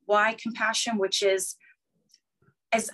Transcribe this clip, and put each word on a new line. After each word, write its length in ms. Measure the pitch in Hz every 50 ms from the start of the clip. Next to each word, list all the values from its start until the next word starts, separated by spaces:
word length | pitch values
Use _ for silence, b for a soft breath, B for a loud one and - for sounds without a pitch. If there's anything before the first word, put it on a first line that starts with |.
| _
why 300 | - 208 208 208 220 226 -
compassion, 560 | - 233 226 - 220 220 226 - - 240 226
which 240 | 202 190 190 - -
is, 340 | 202 196 190 190 185 - - b b b b b _ _ _ _ _ _ _ _ _ _ _ _ _ _ _ _ _ _
as 180 | 226 220 214 -